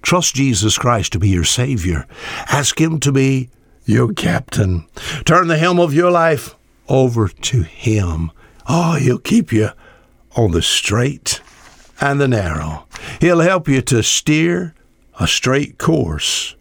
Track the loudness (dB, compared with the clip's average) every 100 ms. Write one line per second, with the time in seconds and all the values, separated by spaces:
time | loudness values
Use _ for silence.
0 | 2 0 0 0 0 2 0 0 0 0
1 | -2 0 2 2 0 0 -2 -2 -2 -4
2 | -6 -16 -14 -12 -4 -2 -2 0 0 0
3 | 0 2 2 0 -4 _ _ _ 0 2
4 | 2 0 -2 -2 -2 -2 0 -2 -6 -14
5 | -12 -6 2 2 2 2 2 2 2 2
6 | 2 2 2 0 -6 -20 _ _ -2 2
7 | 2 2 -2 -2 -2 -2 -2 -4 -2 0
8 | 0 -2 -4 -8 -20 -18 -2 0 0 0
9 | 0 0 2 0 2 0 -2 -6 -20 -20
10 | _ _ _ 0 2 2 0 -2 -2 -2
11 | -2 -4 -8 -10 -10 -20 -20 -20 -20 -4
12 | -2 2 2 0 -2 -4 -6 -10 -14 -18
13 | -16 0 2 4 4 2 0 -2 2 0
14 | 0 -2 0 0 0 -2 -6 _ _ _
15 | _ -6 -2 -2 0 -2 -2 -4 -2 0
16 | -2 -4 -4 -6 -8 -14